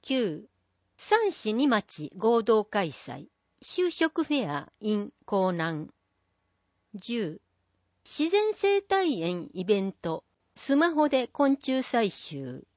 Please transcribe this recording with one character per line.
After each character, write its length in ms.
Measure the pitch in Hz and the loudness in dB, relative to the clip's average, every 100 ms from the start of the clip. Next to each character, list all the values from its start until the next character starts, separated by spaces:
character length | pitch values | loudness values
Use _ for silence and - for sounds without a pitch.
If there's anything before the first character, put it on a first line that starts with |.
九、 480 | - 262 214 151 214 _ _ _ _ _ | -2 -2 0 -4 -14 _ _ _ _ _
三 340 | - 440 427 | 0 2 2
市 220 | - 214 | -2 -4
二 140 | 220 285 | 0 2
町 440 | 220 - - 151 185 | 2 -2 -12 -12 -2
合 260 | 220 233 | 2 2
同 220 | 220 220 208 | 4 2 2
開 240 | 208 175 | -2 -2
催、 380 | - - 131 160 _ _ _ | -6 -14 -16 -16 _ _ _
就 280 | - - 359 | -8 -2 -2
職 360 | - 320 339 311 | 0 -2 0 0
フ 80 | |
ェ 180 | 294 165 | 0 0
ア 220 | 143 - _ | -4 -8 _
in 320 | 214 208 208 _ - | -2 -2 -4 _ -2
江 280 | 202 185 | 0 2
南。 360 | 175 165 156 156 _ _ _ _ _ _ _ _ _ _ | 0 -2 -4 -8 _ _ _ _ _ _ _ _ _ _
十、 460 | 208 202 233 180 160 _ _ _ _ _ _ | -14 -6 -4 -4 -8 _ _ _ _ _ _
自 260 | - - 320 | -16 -2 2
然 240 | 403 427 | 2 2
生 280 | - 392 403 | 2 4 2
態 400 | 392 392 359 214 | 2 2 2 0
園 280 | 165 175 - | -2 -2 -6
イ 100 | 185 | -6
ベ 160 | 185 202 | 2 2
ン 120 | 190 | 2
ト、 320 | - 170 160 _ _ _ - | -4 -6 -6 _ _ _ -16
ス 180 | - 277 | 0 2
マ 160 | 339 | 4
ホ 160 | 302 294 | 4 2
で 220 | 262 240 | 2 -2
昆 220 | - 277 | 2 2
虫 280 | 277 - 262 | 2 0 -2
採 300 | 262 240 208 | 0 0 0
集。 580 | - - 143 135 127 - | -2 -10 -10 -10 -12 -16